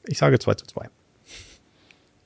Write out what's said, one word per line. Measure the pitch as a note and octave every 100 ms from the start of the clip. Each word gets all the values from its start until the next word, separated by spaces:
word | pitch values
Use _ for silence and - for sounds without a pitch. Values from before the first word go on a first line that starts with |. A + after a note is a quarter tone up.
| -
Ich | D#3
sage | D3 C3
zwei | -
zu | G#2 -
zwei. | - - _ _ _ - - - - _ _ _ _ _ _